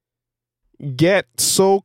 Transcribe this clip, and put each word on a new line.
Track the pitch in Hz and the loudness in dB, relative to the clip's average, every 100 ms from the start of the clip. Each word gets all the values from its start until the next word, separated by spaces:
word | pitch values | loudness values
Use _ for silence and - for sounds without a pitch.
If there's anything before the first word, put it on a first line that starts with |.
| _ _ _ _ _ _ _ _ 143 123 | _ _ _ _ _ _ _ _ -12 0
get | 170 196 - - | 0 0 -4 -6
so | - - 196 196 | -2 0 2 0